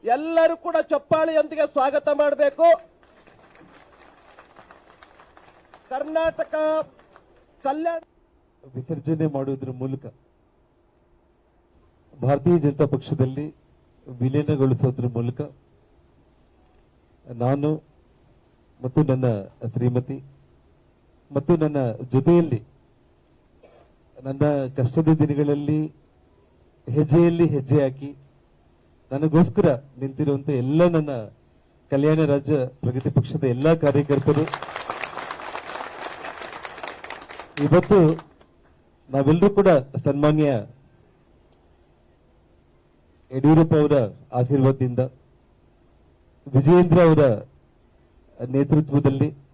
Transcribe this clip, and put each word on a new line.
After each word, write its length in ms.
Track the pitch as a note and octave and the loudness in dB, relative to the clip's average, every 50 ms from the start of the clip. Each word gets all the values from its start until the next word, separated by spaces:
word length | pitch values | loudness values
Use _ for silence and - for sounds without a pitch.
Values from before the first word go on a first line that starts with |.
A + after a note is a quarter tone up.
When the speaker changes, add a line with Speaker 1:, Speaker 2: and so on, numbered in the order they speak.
| _ | _
Speaker 1:
ಎಲ್ಲರೂ 500 | G#3 A#3+ C4+ D4+ D#4+ E4 E4 E4 E4 E4 E4 _ | -2 -2 -2 -2 -2 0 2 2 2 0 -2 _
ಕೂಡ 120 | F4 E4 D#4+ - - | -4 -2 -2 -2 0
ಚಪ್ಪಾಳೆಯೊಂದಿಗೆ 720 | D#4+ C#4+ - _ - D#4 D#4+ E4 D#4+ D#4 D4+ D4+ E4 D4+ D#4 D4 _ | -2 -4 -2 _ 0 2 2 2 4 2 0 0 -2 -4 -4 -2 _
ಸ್ವಾಗತ 340 | D4 C4 C#4 C4+ D4 - - D4 C#4+ | 0 0 0 0 0 0 0 0 2
ಮಾಡಬೇಕು. 460 | D4 D4 D4 C4 D4 C#4+ C#4 - E4 E4+ E4 E4 - _ _ _ _ _ _ _ _ _ _ _ _ _ _ - - _ _ - - _ _ _ - - _ _ _ _ - - - _ _ - - _ - - _ _ - _ - _ _ _ - _ _ - _ - _ _ _ _ - - _ _ B3+ | 2 0 2 2 0 0 2 4 6 6 6 4 2 _ _ _ _ _ _ _ _ _ _ _ _ _ _ -20 -20 _ _ -20 -20 _ _ _ -20 -20 _ _ _ _ -20 -20 -20 _ _ -20 -20 _ -20 -20 _ _ -20 _ -20 _ _ _ -20 _ _ -20 _ -20 _ _ _ _ -20 -20 _ _ -8
ಕರ್ನಾಟಕ 640 | C4 C#4+ D4+ D#4 D#4+ D#4+ E4 D#4+ - D#4+ - - D#4 D#4 D#4 D#4 D#4 D4 - _ _ _ _ _ - _ _ _ _ _ _ _ _ _ | -8 -6 -4 -4 -2 -2 -2 -2 -4 -8 -6 -4 -4 -2 -2 -2 -2 -4 -8 _ _ _ _ _ -20 _ _ _ _ _ _ _ _ _
ಕಲ್ಯಾಣ 360 | C#4 C4+ D#4 D#4+ E4+ E4+ E4 E4 _ _ _ _ _ _ _ _ _ _ _ _ C#3 C3 | -6 -6 -4 -4 -6 -6 -8 -12 _ _ _ _ _ _ _ _ _ _ _ _ -16 -14
Speaker 2:
ವಿಸರ್ಜನೆ 500 | B2 B2+ - E3 D3 - D#3 D#3+ D#3 D#3+ D#3 D3 | -14 -10 -8 -10 -8 -4 -6 -4 -2 -2 -4 -2
ಮಾಡುವುದರ 360 | C#3 C3+ C3+ C#3 C3 C3+ C3 B2+ B2 B2+ | -4 -6 -6 -6 -8 -8 -12 -10 -8 -8
ಮೂಲಕ 220 | C3+ C3+ C3+ - A#2 - _ _ _ _ _ _ _ _ _ _ _ _ _ _ _ _ _ _ _ _ _ _ _ _ _ _ _ _ _ _ _ _ _ _ _ _ _ _ _ _ - B2 | -8 -8 -8 -12 -16 -20 _ _ _ _ _ _ _ _ _ _ _ _ _ _ _ _ _ _ _ _ _ _ _ _ _ _ _ _ _ _ _ _ _ _ _ _ _ _ _ _ -6 -2
ಭಾರತೀಯ 320 | C3 C#3+ C#3+ C3+ E3+ F3 E3+ C#3+ | -2 -2 0 2 2 2 2 2
ಜನತಾ 220 | D3 C#3 - D3+ C3+ C#3 | 0 0 0 -2 -2 -2
ಪಕ್ಷದಲ್ಲಿ 520 | C3 - - - - B2+ C3 C3 C3+ D3 D3+ - _ _ _ _ _ _ _ _ _ _ | -6 -6 -6 -2 -2 -2 -2 -2 -8 -10 -12 -14 _ _ _ _ _ _ _ _ _ _
ವಿಲೀನಗೊಳಿಸೋದ್ರ 1000 | - B2+ A#2+ A#2+ C3 C3 D3 D3 D3 D#3 C#3 C3+ C3+ C3 A#2 - B2+ B2+ - B2 B2 A#2+ | -20 -8 -4 -4 -2 -2 -2 -2 -2 0 0 2 0 2 2 0 -2 -2 -2 -6 -4 -4
ಮೂಲಕ 240 | A#2 A#2 A#2+ B2 - D3 D3 - _ _ _ _ _ _ _ _ _ _ _ _ _ _ _ _ _ _ _ _ _ _ _ _ _ _ _ _ _ _ _ _ _ _ - B2 A#2 A#2+ | -4 -4 -4 -6 -8 -12 -12 -12 _ _ _ _ _ _ _ _ _ _ _ _ _ _ _ _ _ _ _ _ _ _ _ _ _ _ _ _ _ _ _ _ _ _ -18 -8 -2 0
ನಾನು 260 | B2 C3+ C#3+ C#3+ D3+ D#3 D#3 _ _ _ _ _ _ _ _ _ _ _ _ _ _ _ _ _ _ _ _ B2 | 0 0 0 0 -2 -2 -4 _ _ _ _ _ _ _ _ _ _ _ _ _ _ _ _ _ _ _ _ -10
ಮತ್ತು 180 | B2+ - - D3+ C3+ | -4 0 0 2 2
ನನ್ನ 160 | C3 B2+ C3 B2 A2+ G2+ F#2+ F#2 - _ - A#2 A2 | 0 0 0 -2 -2 -2 -6 -12 -16 _ -12 -8 -6
ಶ್ರೀಮತಿ 440 | A#2+ A#2+ B2 B2 B2 B2+ - C3+ C3+ C3+ - - _ _ _ _ _ _ _ _ _ _ _ _ _ _ _ _ _ _ _ | -2 -2 0 0 -2 -4 -4 -12 -12 -14 -20 -20 _ _ _ _ _ _ _ _ _ _ _ _ _ _ _ _ _ _ _
ಮತ್ತು 220 | C#3+ C#3 C3+ - F3 D#3+ D#3 | -8 -8 0 0 0 2 2
ನನ್ನ 140 | D3+ D3 C#3+ C3 A#2+ A2 G#2+ B2 B2+ - | 0 0 -2 -2 -2 -4 -6 -10 -2 -2
ಜೊತೆಯಲ್ಲಿ 480 | C3 C3+ E3+ E3+ F3 E3+ D#3 B2+ A2 - - _ _ _ _ _ _ _ _ _ _ _ _ _ _ _ _ _ _ _ _ _ _ _ _ _ _ _ _ _ - C3 C3+ | 0 2 4 4 4 4 2 -2 -6 -6 -12 _ _ _ _ _ _ _ _ _ _ _ _ _ _ _ _ _ _ _ _ _ _ _ _ _ _ _ _ _ -16 -10 -10
ನನ್ನ 160 | C3+ C#3 D3 D3 D3 C#3+ C3+ B2+ C3+ - | -4 -2 0 0 0 -2 -4 -6 -4 -4
ಕಷ್ಟದ 380 | C3 A#2+ - E3 D#3+ D#3 D#3+ D#3 D3 | -4 -2 0 0 2 2 4 4 2
ದಿನಗಳಲ್ಲಿ 580 | D3 D3 C#3 D3 C#3+ C#3+ C#3+ C#3+ C#3+ D3+ D3+ D#3 D#3 - _ _ _ _ _ _ _ _ _ _ _ _ _ _ _ _ _ _ - A#2+ | 0 0 0 0 0 0 -2 -2 -2 -2 -2 -2 -6 -10 _ _ _ _ _ _ _ _ _ _ _ _ _ _ _ _ _ _ -4 -2
ಹೆಜ್ಜೆಯಲ್ಲಿ 520 | D3 D3+ D#3 C#3 E3+ E3+ E3+ E3+ E3+ E3+ D#3 D3+ | -2 0 2 4 4 4 4 4 2 0 0 0
ಹೆಜ್ಜೆ 240 | C#3+ C3 C3+ B2+ D3+ C#3 | -2 -2 0 0 2 2
ಹಾಕಿ 240 | C3+ C3 C#3 C#3 C#3+ C#3+ - _ _ _ _ _ _ _ _ _ _ _ _ _ _ _ _ _ _ - | 0 -2 -6 -14 -16 -16 -16 _ _ _ _ _ _ _ _ _ _ _ _ _ _ _ _ _ _ -6
ನನಗೋಸ್ಕರ 560 | C#3 D3+ D#3+ D#3 D#3+ F3 E3 - - G3 E3+ C3+ B2 - - _ B2+ C3 | -4 -2 2 4 4 4 4 2 0 2 2 2 0 -4 -14 _ -10 -10
ನಿಂತಿರುವಂತ 460 | C3+ C3 - D3+ C#3+ C#3 C3+ C#3 D3+ D3 B2+ B2 | -10 -6 -4 -2 -2 -2 -2 -2 -4 -4 -2 -2
ಎಲ್ಲ 180 | B2+ C#3+ D#3+ F3 F3 E3+ | 0 2 4 4 4 4
ನನ್ನ 180 | D#3+ D3+ D3 C#3 A#2+ G#2+ G2+ - _ _ _ _ _ _ _ _ _ _ _ | 0 -2 -2 -6 -8 -10 -12 -16 _ _ _ _ _ _ _ _ _ _ _
ಕಲ್ಯಾಣ 300 | - C#3 C#3 D3+ D#3 D#3 D#3+ C#3+ | -2 0 2 2 2 2 2 2
ರಾಜ್ಯ 260 | C#3+ C#3+ C#3+ - D3+ C#3+ B2+ B2+ - _ - | 0 -2 0 -2 -2 -2 -2 -4 -8 _ -6
ಪ್ರಗತಿ 260 | A#2+ B2 B2+ - - - | -4 -4 -2 -4 -2 -2
ಪಕ್ಷದ 280 | - - - - - - C3 A#2+ | -2 -2 -2 -6 -4 -2 -2 -2
ಎಲ್ಲ 200 | B2 C3+ D#3 E3 D#3+ D#3 | 0 2 2 2 2 2
ಕಾರ್ಯಕರ್ತರು, 600 | C#3+ C3+ C#3+ C#3+ - C#3+ C3+ C3 - D#3 D3+ D#3 - - - - - - - - - - - - - - - - - - - - - - - - - - - - - - - - - - - - - - - - - - - - - - - - - - - - - - - - - - - - - - - C#3+ | 0 2 0 0 0 0 0 2 0 0 0 0 -4 -6 -12 -12 -14 -12 -14 -12 -12 -10 -12 -12 -12 -12 -14 -14 -14 -14 -14 -14 -14 -14 -14 -14 -14 -14 -14 -14 -14 -14 -16 -16 -16 -16 -14 -16 -16 -16 -14 -16 -16 -16 -16 -16 -16 -16 -14 -14 -16 -16 -16 -16 -16 -16 -16 -18 -20 -18 -20 -20 -16 -8 -4 0
ಇವತ್ತು 320 | C#3 C3+ F3+ - - G#3 G3+ E3+ D3+ E3 D#3+ - - _ _ - _ _ _ _ _ _ _ _ _ _ _ _ _ C3 | 4 4 2 4 6 4 6 6 4 2 -2 -8 -20 _ _ -20 _ _ _ _ _ _ _ _ _ _ _ _ _ -4
ನಾವೆಲ್ಲರೂ 360 | C3+ C#3 C#3 D#3 E3+ G3 G3+ G3+ G3+ | -2 2 2 2 4 4 2 2 4
ಕೂಡ 100 | G3 F#3 E3+ C#3 B2+ - - B2+ - | 4 6 4 4 2 -2 -8 -4 -2
ಸನ್ಮಾನ್ಯ 420 | D3+ C#3 C#3+ C#3+ D3+ D3+ D3+ D3+ C#3+ C3+ A2+ G2+ - - _ _ _ _ _ _ _ _ _ _ _ _ _ _ _ _ _ _ _ _ _ _ _ _ _ _ _ _ _ _ _ _ _ _ _ _ _ _ _ _ _ _ _ _ _ _ _ _ _ _ _ C3 | -2 -2 2 2 2 2 4 2 2 0 -2 -4 -8 -16 _ _ _ _ _ _ _ _ _ _ _ _ _ _ _ _ _ _ _ _ _ _ _ _ _ _ _ _ _ _ _ _ _ _ _ _ _ _ _ _ _ _ _ _ _ _ _ _ _ _ _ -10
ಯಡಿಯೂರಪ್ಪ 400 | C3 C3 D3 D#3+ D#3+ E3 D#3+ D#3+ D#3 D3+ | 0 4 6 6 6 6 4 4 2 4
ಅವರ 120 | D3 D3 C#3 A#2+ G2+ - - - _ - B2 | 4 4 2 2 0 -4 -12 -20 _ -2 -2
ಆಶೀರ್ವಾದದಿಂದ, 600 | B2 B2 C#3 C#3 C3 C3+ C3+ C3+ C3 B2 B2 A#2+ B2+ C3 - _ _ _ _ _ _ _ _ _ _ _ _ _ _ _ _ _ _ _ _ _ _ _ _ _ _ C#3+ C3 | 0 0 2 2 2 2 2 2 -2 -4 -2 -2 -4 -4 -6 _ _ _ _ _ _ _ _ _ _ _ _ _ _ _ _ _ _ _ _ _ _ _ _ _ _ -2 -2
ವಿಜಯೇಂದ್ರ 420 | C3 C3+ C#3 F3 F3+ F3 F3 D#3 F3+ F3 E3 | 0 4 6 6 6 6 6 6 6 6 6
ಅವರ 140 | D#3 D3 D3 C3 A2 G2+ - - _ _ _ _ _ _ _ _ _ _ _ _ _ _ _ _ _ _ | 6 6 4 4 2 0 -4 -14 _ _ _ _ _ _ _ _ _ _ _ _ _ _ _ _ _ _
ನೇತೃತ್ವದಲ್ಲಿ 880 | - B2+ B2+ C3+ C#3+ C3+ - D3+ D#3 - C#3 C#3+ C#3 C#3 C3 C3+ C3 D3 - - - _ | -12 -4 0 0 0 2 2 0 0 2 0 2 2 2 0 0 -2 -4 -4 -10 -20 _